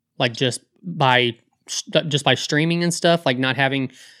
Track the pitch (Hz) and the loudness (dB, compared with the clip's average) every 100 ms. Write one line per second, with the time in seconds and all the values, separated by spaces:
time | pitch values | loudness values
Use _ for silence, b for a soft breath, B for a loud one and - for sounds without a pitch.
0 | _ - 127 113 131 - _ _ 180 156 | _ -4 -2 0 -4 -4 _ _ -10 0
1 | 131 123 120 - _ _ - - - 160 | 4 4 2 -4 _ _ -12 -12 -2 -2
2 | 156 143 135 139 - 151 165 170 175 165 | 0 0 2 0 0 0 0 0 -2 0
3 | 170 170 139 127 131 131 135 139 131 b | 2 2 0 0 0 0 0 0 -6 b
4 | b b | b b